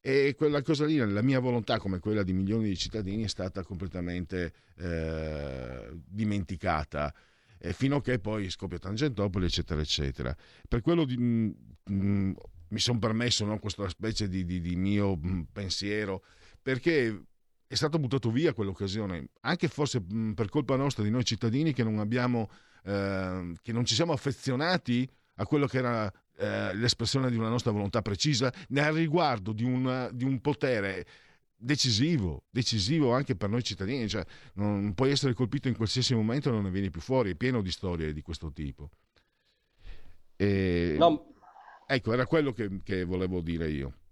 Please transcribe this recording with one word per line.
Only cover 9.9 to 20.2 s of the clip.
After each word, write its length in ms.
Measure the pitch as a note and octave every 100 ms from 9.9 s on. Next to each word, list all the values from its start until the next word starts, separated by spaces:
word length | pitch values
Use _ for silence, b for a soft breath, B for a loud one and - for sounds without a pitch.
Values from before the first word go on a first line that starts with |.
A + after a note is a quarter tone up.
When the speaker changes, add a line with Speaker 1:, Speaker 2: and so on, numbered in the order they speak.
| - C#2 C2 B1 - B B B
Speaker 1:
Per 140 | A#2+
quello 240 | D#3 E3+
di, 140 | D3 B2
mm, 320 | A#2+ A#2 A2 - A1 - -
mm, 420 | G2+ G2+ G2+ F#2+ - - - -
mi 100 | A2
son 200 | A#2+ A#2+
permesso, 460 | A2 A2 A#2+ A2
no, 140 | G#2 G#2+
questa 300 | G#2 - G2
specie 400 | - A2 A2+ G#2
di, 160 | F#2
di, 160 | F2 F2+
di 160 | E2+ F2
mio, 400 | F#2+ G2+ G2+ F#2
mm, 260 | D#2+ F#2 D#2+
pensiero, 720 | - G2 - G2+ G#2 G#2 G2 b b b b
perché 640 | - C3 E3+ D#3+ A#2+ G#2 - _ _ _ _
è 80 |
stato 240 | C#3 D#3 D#3+
buttato 320 | C3 C3+ A#2+
via 240 | A#2 E3
quell'occasione, 760 | B2 G2 F#2 G2 G2 G#2 F2 C2 _
anche 280 | A#2 E3+ D#3
forse, 320 | - D3 A#2+
mm, 320 | E2+ G#2+